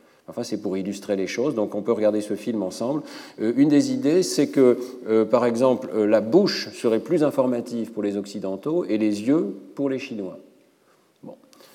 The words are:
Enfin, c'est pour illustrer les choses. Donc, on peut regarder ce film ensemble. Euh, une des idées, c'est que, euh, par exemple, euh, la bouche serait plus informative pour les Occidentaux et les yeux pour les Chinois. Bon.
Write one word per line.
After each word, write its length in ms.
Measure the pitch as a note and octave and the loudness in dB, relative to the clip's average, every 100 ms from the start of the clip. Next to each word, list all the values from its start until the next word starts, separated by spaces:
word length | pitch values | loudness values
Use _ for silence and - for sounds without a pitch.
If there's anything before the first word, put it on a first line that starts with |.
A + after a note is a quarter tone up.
| _ _ - | _ _ -14
Enfin, 160 | A#2+ | -10
c'est 180 | A#2+ G#2 | -6 -6
pour 160 | G2+ F#2+ | -4 -4
illustrer 380 | F#2+ G2 - G2 | -4 -6 -4 -4
les 100 | F#2 | -4
choses. 300 | - C#3 A2+ | -2 -2 -2
Donc, 180 | G#2 | -4
on 80 | G#2 | -4
peut 100 | G#2 | -2
regarder 300 | G#2+ G#2+ G#2 | 0 2 0
ce 140 | G#2 G2+ | -2 -6
film 260 | - A2+ | -4 -4
ensemble. 400 | F#2 - A#2 D3+ - - - - | -4 -4 -4 -4 -6 -14 -16 -4
Euh, 100 | G#2+ A#2+ | 0 4
une 100 | D3 | 6
des 240 | C#3+ B2+ | 6 4
idées, 300 | B2+ C3+ F3 | 0 2 2
c'est 260 | F3+ - C#3 | 2 0 2
que, 300 | C#3 B2+ A#2+ - - G2+ | 6 6 6 0 -10 0
euh, 160 | A2 G#2+ | 2 4
par 200 | B2 A#2+ | 2 2
exemple, 440 | A#2 C3 A#2+ A2 A2 | 4 4 2 0 0
euh, 100 | G#2+ | 4
la 160 | G#2+ | 4
bouche 480 | G#2+ D#3+ G3 - - | 4 4 4 0 -8
serait 280 | - A#2+ A2 | -4 0 0
plus 240 | A2+ E3 | 0 0
informative 680 | D3 C3+ B2+ A#2+ A#2 A#2+ G#2+ | 2 2 0 -2 -4 -6 -6
pour 120 | - | -4
les 120 | G2+ G2+ | -4 -4
Occidentaux 680 | G2+ G#2+ F#2+ F#2+ D3 E3+ - | -6 -8 -8 -6 -4 -4 0
et 140 | G#2+ | 0
les 240 | G#2+ G2+ | 0 0
yeux 320 | A2 D#3 G3 - - | 0 0 0 -6 -12
pour 160 | - C#3 | -6 -4
les 80 | C3 | -4
Chinois. 400 | - A2 F#2 D#2+ - _ _ _ _ _ _ _ | -8 -10 -10 -12 -20 _ _ _ _ _ _ _
Bon. 100 | - - _ - - | -20 -20 _ -20 -20